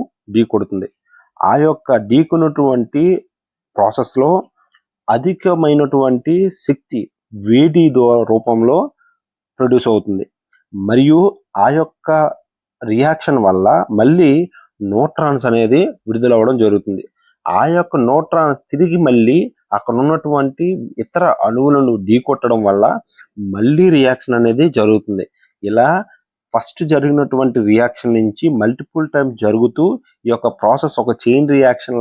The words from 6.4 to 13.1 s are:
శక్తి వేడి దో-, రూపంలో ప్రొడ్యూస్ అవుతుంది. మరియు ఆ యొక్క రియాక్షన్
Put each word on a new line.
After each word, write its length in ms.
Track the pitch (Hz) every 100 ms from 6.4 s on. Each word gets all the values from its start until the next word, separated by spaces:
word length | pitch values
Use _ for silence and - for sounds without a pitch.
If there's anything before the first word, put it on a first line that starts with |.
| 190 - -
శక్తి 360 | 139 _ 123 - _ _ 107 101
వేడి 400 | 120 160 160 165 127
దో-, 160 | 120 120 113
రూపంలో 480 | 113 117 117 117 156 269 - _ _ _ _ _ -
ప్రొడ్యూస్ 300 | 127 123 120
అవుతుంది. 340 | 107 101 95 - _ _ _ _ 98 98
మరియు 300 | 120 139 156 196 - _ -
ఆ 40 | 202 151
యొక్క 320 | 160 _ - 156 151 - _ _ _ _ 120
రియాక్షన్ 480 | 113 147